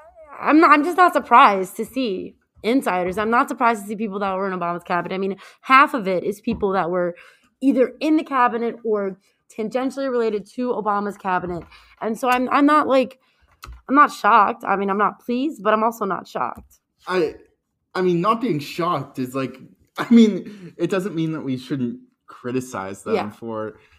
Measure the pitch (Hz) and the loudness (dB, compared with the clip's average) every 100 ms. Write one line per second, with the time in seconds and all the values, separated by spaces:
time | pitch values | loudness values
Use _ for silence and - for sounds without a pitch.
0 | - - - - - 302 330 302 302 339 | -20 -20 -20 -6 2 6 8 6 4 4
1 | 359 302 - 240 269 196 185 - 226 - | 4 4 4 8 8 6 -2 -6 -8 -4
2 | 254 185 175 - _ _ 202 262 240 185 | -4 -4 -8 -14 _ _ -2 0 0 -2
3 | 180 185 214 233 277 262 240 233 202 214 | -2 -2 0 0 0 0 0 0 -4 -6
4 | 220 196 196 190 196 185 175 175 - 175 | -6 -4 -4 -4 -4 -4 -4 -6 -4 -4
5 | 170 190 196 196 - - - 262 294 294 | -4 -4 -6 -6 -12 -14 4 6 6 2
6 | 190 185 - 202 - 226 202 190 165 180 | -2 -2 -2 -4 -6 -2 -2 0 0 -2
7 | 175 170 - _ _ _ 262 247 240 - | -2 -6 -16 _ _ _ 0 2 0 0
8 | 294 311 - 277 247 226 233 226 233 214 | 0 0 0 0 0 0 -4 -6 -4 -2
9 | 196 190 _ _ _ - 220 247 262 269 | -2 -8 _ _ _ -10 -6 -4 -4 -4
10 | 269 247 226 208 196 - 247 226 214 202 | -4 -2 -2 -4 -6 -6 -4 -2 -2 -2
11 | 202 190 196 180 180 175 - - _ - | -4 -6 -2 -2 -2 -8 -10 -20 _ -10
12 | 214 214 254 247 254 269 285 302 277 262 | -6 -4 0 0 0 2 2 4 2 2
13 | 247 - _ _ _ _ - - - 269 | 0 -4 _ _ _ _ -20 -18 0 4
14 | 277 - 208 226 202 233 - 190 196 196 | 4 2 2 4 4 0 -4 -2 -2 0
15 | 202 202 - 240 285 269 196 214 220 233 | -2 -2 -6 -4 -4 -4 0 2 0 -2
16 | 196 180 - - 120 - - _ _ _ | -4 -6 -8 -8 -8 -8 -18 _ _ _
17 | - 185 - - _ _ _ _ _ 180 | -6 -2 -2 -4 _ _ _ _ _ -2
18 | 185 170 190 226 240 151 139 - 170 160 | 0 2 2 0 0 -4 -4 -6 -2 -4
19 | 135 - 127 131 127 - - _ _ - | -6 -8 -6 -4 -6 -8 -20 _ _ -10
20 | - 233 220 185 - - 175 - 170 190 | 4 6 6 4 -8 -16 -18 -8 -4 -4
21 | 185 160 160 156 135 127 - 143 123 120 | -4 -4 -4 -6 -6 -8 -6 -6 -6 -8
22 | - _ - - 123 127 127 107 95 101 | -16 _ -20 -16 -8 -6 -6 -8 -10 -10
23 | - 196 107 107 113 110 110 - _ | -4 -4 -4 -10 -10 -8 -8 -12 _